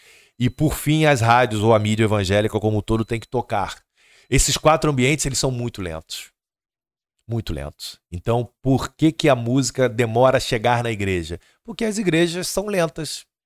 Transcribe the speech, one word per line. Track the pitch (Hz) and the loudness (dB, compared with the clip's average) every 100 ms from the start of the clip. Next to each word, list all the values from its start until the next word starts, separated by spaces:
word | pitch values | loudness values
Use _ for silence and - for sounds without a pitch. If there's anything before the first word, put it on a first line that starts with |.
| - - _ - | -20 -20 _ -4
E, | 123 | -2
por | - - - | 0 -2 -2
fim, | 147 156 151 | 0 2 4
as | 131 | 4
rádios | 113 120 123 107 | 4 4 4 2
ou | 110 | 4
a | 110 | 4
mídia | 104 107 107 | 4 2 2
evangélica | 104 92 101 107 107 | 2 2 2 2 0
como | 107 107 | -2 -2
um | |
todo | - 113 113 | 0 -2 -2
tem | 117 | -6
que | - | -6
tocar. | 123 - 104 90 - _ _ _ _ - | -6 -4 -4 -6 -10 _ _ _ _ -2
Esses | 131 - - | 0 0 2
quatro | 151 156 151 | 2 4 2
ambientes, | 131 127 156 147 | 2 2 0 -2
eles | 131 | -4
são | 135 | -4
muito | 123 120 104 | -4 -8 -8
lentos. | 90 80 - - - _ _ _ _ _ _ _ _ _ - | -10 -10 -12 -14 -16 _ _ _ _ _ _ _ _ _ -8
Muito | 113 - | -6 -6
lentos. | 73 71 - - - _ | -8 -10 -12 -16 -16 _
Então, | 87 - 120 117 _ | -8 -2 -2 -4 _
por | 131 131 - | 0 0 -2
que | - 156 | 0 0
que | - 151 | 2 2
a | 123 | 2
música | 117 135 123 - 123 | 0 -2 -2 0 0
demora | 110 117 117 131 127 | 0 0 4 4 4
a | |
chegar | - 120 117 120 | 0 -2 0 0
na | 117 | -2
igreja? | 104 98 90 82 82 _ _ | -4 -2 -2 -4 -10 _ _
Porque | - - | -14 -6
as | 220 208 | -4 -2
igrejas | 180 160 175 175 175 | 0 2 2 -2 -6
são | 190 208 | -6 -2
lentas | 190 165 - 151 - - _ | -2 -2 -4 -10 -12 -16 _